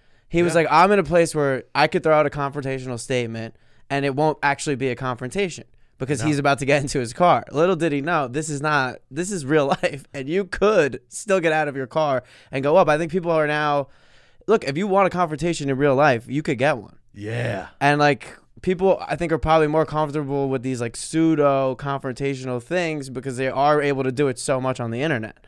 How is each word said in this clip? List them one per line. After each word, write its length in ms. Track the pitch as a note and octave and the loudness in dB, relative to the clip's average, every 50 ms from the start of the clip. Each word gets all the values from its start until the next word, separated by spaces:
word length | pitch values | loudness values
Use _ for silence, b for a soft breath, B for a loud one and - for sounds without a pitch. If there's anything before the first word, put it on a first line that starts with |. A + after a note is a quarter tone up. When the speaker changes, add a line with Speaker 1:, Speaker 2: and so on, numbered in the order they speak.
| _ _ _ _ _ - | _ _ _ _ _ -4
Speaker 1:
He 140 | - E3+ | 0 2
was 120 | F3 F3 D#3 | 2 4 4
Speaker 2:
Yeah. 80 | E3+ | 2
Speaker 1:
like, 60 | D#3+ - | 2 4
"I'm 200 | C#3+ D#3+ F3 G3 | 6 6 6 6
in 80 | G#3 G3+ | 6 4
a 40 | E3+ | 2
place 320 | C#3 E3 F3 E3+ D#3+ - | 4 4 4 4 2 2
where 280 | D#3 C#3+ C#3 C3+ B2 - _ - | 0 0 0 0 -2 -6 _ 0
I 120 | C3+ D3 D#3 | 0 0 2
could 140 | - F3 - | 2 0 2
throw 120 | D#3+ D#3 | 4 4
out 100 | D3+ D3+ | 4 4
a 40 | C#3+ | 2
confrontational 680 | - D3 C#3+ C#3 C3 D3 C3 C3+ C3+ C3+ B2+ B2+ B2+ A#2 | 0 -4 -6 -6 -6 -6 -6 -6 -6 -6 -6 -8 -10 -8
statement 560 | - - C3 B2 A#2+ A2+ A2+ A2+ A2+ A2+ - _ _ _ - - - - | -6 -4 -2 -2 -2 -4 -6 -8 -10 -12 -14 _ _ _ -20 -20 -10 -6
and 140 | C#3 C#3+ C#3 | -4 -2 -2
it 100 | C#3+ C3 | -2 0
won't 220 | C3+ D3+ D#3 D3+ - | 0 0 0 0 0
actually 340 | - C#3+ C#3+ - - D#3 C#3+ | 0 0 0 0 -2 -4 -4
be 140 | A#2 C3+ C3 | -2 -2 -4
a 60 | A#2+ | -4
confrontation 720 | - C#3+ B2+ B2 A2+ B2+ B2+ A#2 F#3+ G3+ F3 C#3 - - _ _ - _ _ _ - | -4 -4 -6 -6 -6 -8 -8 -4 -4 -4 -4 -4 -10 -18 _ _ -20 _ _ _ -10
because 220 | C3+ B2 D3+ A#2+ | -4 -4 -2 -2
Speaker 2:
No. 60 | - D3+ | 0 0
Speaker 1:
he's 120 | D3+ C#3 | 0 2
about 200 | C#3 C#3+ C#3 A#2 | 2 2 2 2
to 60 | C#3+ | 2
get 160 | C3 C#3 D3 | 2 2 2
into 180 | C#3+ B2+ - C#3 | 0 -2 -4 -4
his 140 | A#2+ A2+ - | -4 -4 -2
car." 300 | - F3 F3 D3+ A#2+ - - | 2 4 4 4 4 2 -2
Little 240 | G#2+ C#3 E3 F#3 F#3+ | 0 0 2 2 2
did 160 | D#3 E3+ E3 | 0 0 0
he 100 | D3 C#3+ | -2 -2
know, 260 | C3+ E3 F3 D#3 C#3 A#2+ | -2 -2 -2 -2 -2 -2
this 220 | A#2+ D3+ D#3 D#3+ | -4 -6 -6 -4
is 120 | D3 C#3 | -6 -4
not, 360 | C#3+ D#3 D3+ C#3+ C3 B2+ - - _ - | -2 0 0 0 0 -2 -6 -10 _ -12
this 200 | C3 C#3+ F3+ F#3+ | -8 -8 -6 -4
is 140 | G#3 F3+ C#3 | -6 -6 -2
real 220 | B2+ D#3 D#3 C#3 C#3 | 2 2 2 4 2
<laughs> 160 | F3 - - | 0 0 -2
life, 220 | F3+ - C3+ - _ - | -4 -4 -4 -14 _ -12
and 140 | C#3+ C3+ C#3 | -10 -6 -2
you 180 | E3 F#3+ G3+ | -2 -2 -2
could 560 | F3 - - F#3+ G#3 A3 F#3+ D3+ C3+ A2+ - _ _ | -2 -2 2 2 4 4 4 4 2 0 -6 _ _
still 300 | - - - G#3+ F#3+ F#3+ | -16 -10 -2 0 0 2
get 120 | D#3+ E3 D#3 | 2 2 0
out 140 | D#3 D3+ D3 | 0 0 -2
of 80 | C3 | -4
your 120 | C3+ C3 B2+ | -6 -8 -4
car 360 | - D#3+ D#3 D3 C3+ B2+ b b b b b b | -2 -2 0 0 0 -2 b b b b b b
and 120 | - C3+ C3+ | -6 -2 0
go 140 | C#3+ D#3 F#3+ | 4 6 6
up. 100 | F3+ D3+ | 6 6
I 80 | D3+ D3+ | 4 0
think 140 | E3+ E3 | 0 -2
people 200 | D3 F#3+ D#3+ E3+ | -4 -4 -2 0
are 140 | E3 D#3 D3+ D3 | 0 0 2 0
now, 400 | D3+ D3+ D3+ D3 D3 C#3+ C#3 - b b b b b b b b b b - - | 0 0 0 0 0 0 -2 -4 b b b b b b b b b b -2 0
look, 160 | G#3+ A3 - - | 0 2 2 -2
if 80 | C#3 D#3 | -2 -2
you 100 | G3+ G#3 | 0 2
want 180 | F#3+ G3 G3 | 2 4 2
a 40 | F3 | 2
confrontation 580 | - F3 F3+ D#3+ D3+ C#3 D#3 F3+ E3 - D3 C#3 | 2 0 -2 -2 -2 -2 -2 -2 -2 -2 -2 -2
in 80 | C3+ B2+ | 0 2
real 160 | C#3+ D3 C3 | 2 2 4
life, 300 | C3 D3 D3+ B2+ A2+ A2+ - | 4 4 4 2 2 -2 -4
you 140 | B2 D3 | -4 -4
could 160 | D3+ - C3 A2 | -2 -2 -2 0
get 200 | B2+ D3+ D3 A#2 | 0 0 0 -2
one. 180 | F#2+ - - - _ _ - | -6 -16 -20 -20 _ _ -16
Speaker 2:
Yeah. 540 | G#2 G2+ G#2 A2+ A#2+ A#2+ A2+ A2 F#2+ - - - - | -12 -10 -8 -6 -4 -4 -4 -6 -6 -8 -12 -6 0
Speaker 1:
And, 180 | C#3 C#3+ D3 D3 | 2 4 4 4
like, 280 | D3 D3 D3 D3 - - - - _ _ _ - | 4 2 2 0 -4 -18 -20 -20 _ _ _ -8
people, 400 | - F3+ F#3 E3+ F#3 F#3+ F3 - - - | -4 -4 -2 2 2 2 2 2 0 -6
I 80 | D#3 | -6
think, 160 | D3 F3 E3 | -4 -2 -2
are 60 | E3 D#3 | -2 -2
probably 280 | - D#3 D#3+ D#3+ D#3 D3 | 2 2 4 4 4 4
more 180 | D3+ D#3+ D#3 | 2 0 0
comfortable 600 | - D3+ D3+ D#3 D3 C#3 D#3 D3 C3+ C#3 C#3 C#3 C3+ | 0 0 -2 -2 -2 -2 -6 -4 -4 -2 -2 -2 -2
with 120 | C3+ C3 | -2 -2
these, 180 | A#2 C3 C3 A#2 | -2 -4 -4 -4
like, 140 | A#2+ A#2 - | -6 -8 -8
pseudo 800 | - - - - D#3+ E3 D#3+ D#3+ D3 D3 C#3+ C#3 C3+ C3+ C3 B2+ | -10 -10 -4 0 2 4 4 4 4 4 4 4 2 0 0 -2
confrontational 840 | B2+ C#3+ C#3 C#3 C3+ - C3+ B2 - C#3+ C#3 C3+ C3 C3 C3 B2 B2 | -4 -6 -6 -6 -6 -6 -8 -8 -4 -4 -6 -6 -6 -6 -8 -8 -8
things 480 | A#2+ - F3+ F3+ F3 D#3+ D#3 D3+ C3+ C3 | -6 -4 -4 -2 -2 -2 -4 -6 -8 -10
because 280 | B2+ B2+ A#2 C3+ B2 A#2+ | -10 -10 -8 -8 -6 -4
they 100 | C3 C3 | -4 -4
are 340 | - C3 C#3 D3 D3+ D3+ | 0 2 2 4 4 4
able 220 | C#3+ C#3+ C#3+ C3 C3 | 2 0 0 0 0
to 80 | C3 | -2
do 160 | B2+ B2+ D3+ C3+ | 0 0 0 0
it 100 | B2 - | 0 -2
so 240 | - - C#3 C3 | -2 -2 -2 -2
much 180 | C3 C3 B2+ - | -2 -4 -4 -4
on 120 | B2 A#2 | -6 -6
the 100 | A#2 A#2+ | -4 -4
internet. 360 | C#3+ E3 D3 A#2 A2 G#2+ - _ _ | -2 -2 -2 -2 -4 -8 -14 _ _